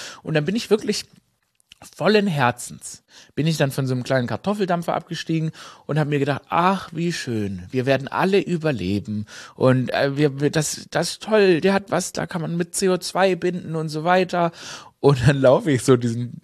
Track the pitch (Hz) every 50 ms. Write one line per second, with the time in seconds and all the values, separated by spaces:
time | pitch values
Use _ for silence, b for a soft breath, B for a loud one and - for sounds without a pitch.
0 | B B B B B - 156 151 151 180 208 233 - - 202 214 - 214 202 -
1 | - _ _ _ _ _ _ _ _ _ _ _ _ _ - _ - - - -
2 | 147 196 214 208 202 208 151 143 123 120 120 - - - 73 - - - - -
3 | _ B B B B B B 135 147 165 156 147 147 135 - 143 135 127 127 123
4 | 120 - 135 131 120 117 117 - - 196 208 208 190 180 175 170 170 180 - -
5 | - - 170 - - - 160 160 160 160 B B B B B B B - 143 156
6 | 147 143 147 139 139 147 135 - - - - 170 175 185 196 185 - - 165 160
7 | 170 175 165 - - 127 117 107 101 98 98 87 90 - - 127 123 139 135 131
8 | 139 - - 123 160 190 202 190 - - 175 160 156 156 135 98 90 92 101 101
9 | - 104 104 107 104 B B B B B B - - 131 127 127 123 - - 101
10 | 135 139 139 143 151 139 135 139 147 139 143 160 151 - - - - - - 151
11 | 175 - - - - 214 220 214 202 190 175 147 170 190 196 196 196 - 147 180
12 | - - - - 165 - - 170 156 156 170 170 175 170 - - 202 185 185 175
13 | - - - 175 196 190 180 170 175 180 175 175 - 160 160 160 160 156 151 156
14 | 156 175 180 185 185 180 180 175 170 165 B B B B B B B B B -
15 | - 139 143 123 - 143 143 135 131 123 139 - - 160 135 120 - 139 127 120
16 | 120 117 117 120 123 117 - -